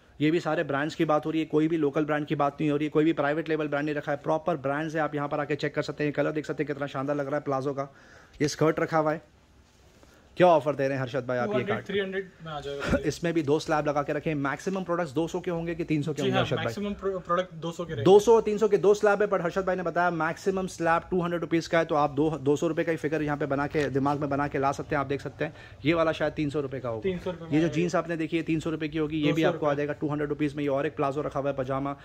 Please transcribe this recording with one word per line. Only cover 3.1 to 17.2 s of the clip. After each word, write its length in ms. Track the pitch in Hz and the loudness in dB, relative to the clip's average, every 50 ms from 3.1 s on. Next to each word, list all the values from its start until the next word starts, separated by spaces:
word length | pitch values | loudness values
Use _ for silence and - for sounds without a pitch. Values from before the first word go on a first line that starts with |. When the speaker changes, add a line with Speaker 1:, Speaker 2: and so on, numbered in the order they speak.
| 165 | 4
Speaker 1:
प्राइवेट 360 | 151 147 139 147 160 165 151 | 2 2 0 0 -2 -2 -2
लेबल 200 | 156 151 151 151 | -2 -2 -2 -2
ब्रांड 160 | 143 143 143 | -2 -2 0
नहीं 100 | 151 151 | -2 -2
रखा 180 | 147 143 - 147 | -2 -2 -4 -4
है, 60 | 139 | -2
प्रॉपर 380 | - 160 160 160 156 - 175 | -2 -2 -2 0 0 -2 -2
ब्रांड्स 380 | 147 127 139 139 143 160 165 147 | -2 -2 -2 -2 -2 -2 -2 -2
है। 60 | 165 | -2
आप 140 | 151 147 147 | -2 0 -2
यहाँ 140 | 147 143 147 | -2 -4 -2
पर 120 | 156 147 | -2 -2
आके 160 | 147 135 151 | -2 -2 -2
चेक 180 | 143 - 147 - | -2 -2 -2 -2
कर 80 | 151 143 | -2 -4
सकते 220 | - 147 - 151 | -4 -2 -2 -2
हैं। 80 | 147 139 | -2 0
कलर 200 | - 147 151 156 | 0 0 0 0
देख 140 | 156 139 | -2 -4
सकते 160 | - 151 139 156 | -4 -4 -4 -4
हैं, 40 | |
कितना 200 | 135 147 135 143 | -4 -4 -6 -6
शानदार 300 | 139 - 143 135 139 147 | -6 -6 -4 -4 -2 -2
लग 100 | 147 143 | -2 -2
रहा 100 | 135 143 | -2 -4
है 60 | 147 143 | -4 -2
प्लाजो 300 | 143 139 135 131 147 139 | -2 -2 -2 -2 -2 -4
का। 220 | 131 139 147 - - - - - - - - - - 175 | -4 -6 -8 -10 -18 -20 -20 -20 -20 -20 -14 -6 -2 -2
ये 60 | 151 | -2
स्कर्ट 320 | - - 151 156 160 170 | 0 2 2 2 2 2
रखा 180 | 165 151 165 160 | 0 0 2 2
हुआ 140 | 151 156 151 | 2 2 0
है, 220 | 170 - - _ _ _ _ _ - - _ _ _ _ - - _ - - - - - - - | -2 -6 -12 _ _ _ _ _ -20 -20 _ _ _ _ -20 -20 _ -20 -20 -20 -20 -20 -8 0
क्या 100 | - 175 | 4 6
ऑफर 280 | 180 170 156 131 151 143 | 8 8 6 4 2 0
दे 140 | 131 139 135 | 0 0 -2
रहे 80 | 139 | 0
हैं 60 | 135 131 | -2 -4
हर्षद 240 | 123 117 139 123 | -4 -4 -4 -4
भाई 120 | 120 127 123 | -2 -2 -2
आप 80 | 120 | 0
ये 60 | 208 208 | 0 0
Speaker 2:
टू 60 | - | -2
हंड्रेड, 180 | 120 98 - | -2 -2 -4
Speaker 1:
कार्ड? 100 | - - | -4 -4
Speaker 2:
थ्री 120 | - 190 202 | -4 -4 -4
हंड्रेड 320 | 196 190 190 190 196 180 - - 160 | -2 -2 -4 -6 -8 -8 -12 -18 -14
में 60 | 160 156 | -12 -10
आ 80 | 147 | -10
जाएगा। 380 | 139 139 139 143 135 - - 285 | -8 -8 -8 -6 -2 0 0 0
Speaker 1:
<laughs> 80 | - | 0
इसमें 280 | 156 135 - - 170 165 | -2 -4 -2 -2 -2 0
भी 80 | 165 156 | 0 2
दो 160 | 131 147 156 | 2 2 0
स्लैब 300 | - - 160 151 156 151 | 0 0 0 0 0 0
लगा 140 | 139 147 143 | 0 0 0
के 100 | 143 151 | 0 -2
रखे 180 | 147 139 165 | -2 -2 -2
हैं। 60 | 156 | -2
मैक्सिमम 480 | 147 139 139 139 147 - 196 185 196 185 | 0 0 -2 -2 -4 -4 -4 -4 -4 -2
प्रोडक्ट्स 280 | 170 175 170 175 156 123 | -2 -2 -2 -2 -2 0
दो 160 | 143 165 160 | -2 -2 0
सौ 120 | - 185 | -2 -4
के 100 | 170 185 | -4 -4
होंगे 240 | 175 165 165 170 170 | -4 -4 -4 -4 -4
कि 100 | 165 170 | -4 -2
तीन 180 | - 165 156 139 | 0 0 0 0
सौ 100 | 160 151 | 0 -2
के 40 | |
Speaker 2:
जी 60 | 135 143 | -2 0
Speaker 1:
होंगे 120 | 131 127 | 0 2
Speaker 2:
हाँ, 60 | 190 | 2
Speaker 1:
हर्षद 160 | 170 - - | 2 2 0
भाई? 80 | 113 107 | -2 -2
Speaker 2:
मैक्सिमम 300 | 120 113 - 202 202 202 | -2 -4 -4 -4 -6 -4
प्रो-, 280 | - - 196 196 180 | -4 -4 -4 -4 -4